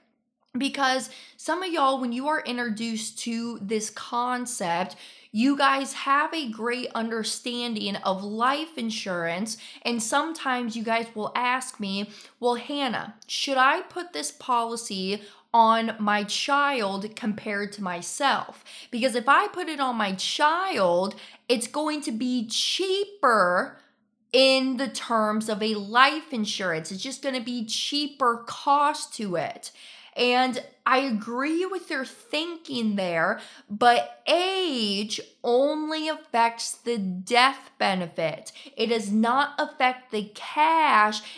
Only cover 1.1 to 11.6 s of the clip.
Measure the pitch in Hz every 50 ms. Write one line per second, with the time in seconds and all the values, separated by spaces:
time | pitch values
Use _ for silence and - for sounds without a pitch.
1.1 | - - - - - - - - 320 349 381 370 330 320 277 269 269 254 254 240
2.1 | 233 254 269 302 311 302 - - 247 247 240 233 208 214 233 233 226 220 220 -
3.1 | - - - 240 226 226 233 233 233 - 208 196 220 214 214 - - - - -
4.1 | 254 240 247 247 247 247 247 240 - - 202 170 170 170 190 214 - - - -
5.1 | - - - _ - 208 247 277 285 285 277 269 269 277 277 - - - - 277
6.1 | 277 285 311 320 330 320 294 233 220 220 220 240 240 254 247 - - 226 226 226
7.1 | 226 226 220 220 - - - 247 240 240 240 240 226 214 202 196 196 - - 202
8.1 | 190 190 202 208 214 220 233 262 285 302 320 320 - 262 226 226 220 - - 202
9.1 | 180 175 165 165 165 180 220 220 - - - - - - - 240 240 233 220 -
10.1 | 302 285 302 330 320 - - 269 254 247 247 226 220 233 214 233 226 226 233 226
11.1 | - 214 208 - - 233 233 247 254 262